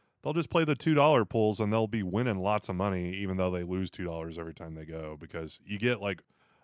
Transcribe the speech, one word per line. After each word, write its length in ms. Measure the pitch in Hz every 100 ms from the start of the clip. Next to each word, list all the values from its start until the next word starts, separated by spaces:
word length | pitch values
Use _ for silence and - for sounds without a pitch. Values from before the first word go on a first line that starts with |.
| _ _
They'll 100 | 139
just 160 | 156 160
play 160 | 175
the 120 | 156 143
two 180 | 160
dollar 320 | 147 147 139 104
pulls 340 | 117 107 101
and 100 | 104
they'll 160 | 110 113
be 140 | 110
winning 340 | 92 98 127 98
lots 320 | 92 107 -
of 60 | 90
money, 360 | 98 92 87 95
even 200 | 98 92
though 140 | 92
they 140 | 90
lose 260 | 87 92 92
two 140 | -
dollars 340 | 90 82 82 82
every 160 | 82
time 200 | 76 82 80
they 100 | 78
go, 320 | 80 78 76
because 400 | 71 85 80 -
you 160 | - 104
get, 220 | 117 117
like, 220 | 101 90 _ _ _ _